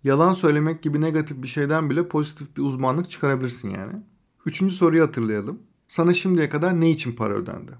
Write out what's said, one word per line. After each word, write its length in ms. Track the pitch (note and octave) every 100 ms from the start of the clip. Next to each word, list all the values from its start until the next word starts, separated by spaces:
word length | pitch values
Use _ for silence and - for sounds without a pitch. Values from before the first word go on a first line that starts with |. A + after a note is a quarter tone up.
Yalan 280 | C3+ C#3 F3
söylemek 500 | F3+ D#3+ D3 D#3 D#3+
gibi 180 | D3+ D3+
negatif 420 | D#3+ D#3 D3+ C3+
bir 60 | B2+
şeyden 420 | D3+ C#3+ D#3+ D3+
bile 180 | D3 F3
pozitif 480 | D#3 D3+ - D3 -
bir 60 |
uzmanlık 480 | C#3 C3 C3 D3 F3+
çıkarabilirsin 600 | - C#3 C3+ B2+ A#2+ G2+
yani. 320 | G2 G2+ G3+ - _ _ _ E3
Üçüncü 280 | - F#3+
soruyu 280 | F3+ E3+ D#3+
hatırlayalım. 560 | D#3+ C3+ A2 G#2 G#2 G3 - _ _
Sana 260 | - E3+
şimdiye 340 | F3 F#3+ F3 D3
kadar 320 | D3 F3 F3
ne 100 | E3
için 220 | D#3 B2+
para 220 | A#2+ G#2+
ödendi? 380 | G2+ - - B2+